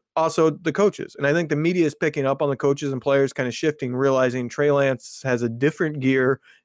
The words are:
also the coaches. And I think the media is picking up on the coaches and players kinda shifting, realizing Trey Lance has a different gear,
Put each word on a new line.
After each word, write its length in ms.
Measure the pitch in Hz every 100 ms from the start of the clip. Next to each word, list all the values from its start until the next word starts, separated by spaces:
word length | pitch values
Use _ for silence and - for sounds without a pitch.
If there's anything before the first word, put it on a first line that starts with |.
| - -
also 340 | 160 165 160
the 220 | 151 165
coaches. 420 | 147 202 - - -
And 100 | 139
I 60 |
think 160 | 165 160
the 80 | 147
media 280 | 165 180 156
is 80 |
picking 320 | - 160 147 135
up 160 | 139
on 80 | 147
the 60 | 139
coaches 380 | 143 143 143
and 80 | 131
players 320 | 143 139 139
kinda 180 | - 127
shifting, 420 | 117 160 151 127
realizing 540 | 123 139 131 131 127 123
Trey 240 | - 147
Lance 500 | 139 139 127 - -
has 180 | 131 123
a 80 | 120
different 500 | 117 - - 160 151
gear, 400 | 131 131 127 131 _ _